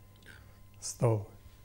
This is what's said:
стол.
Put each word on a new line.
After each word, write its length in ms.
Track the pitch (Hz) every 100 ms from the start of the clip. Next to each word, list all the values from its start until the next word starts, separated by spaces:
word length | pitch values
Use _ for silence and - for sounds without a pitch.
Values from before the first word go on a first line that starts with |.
| - - - - - - - -
стол. 460 | - - 123 107 98 - - -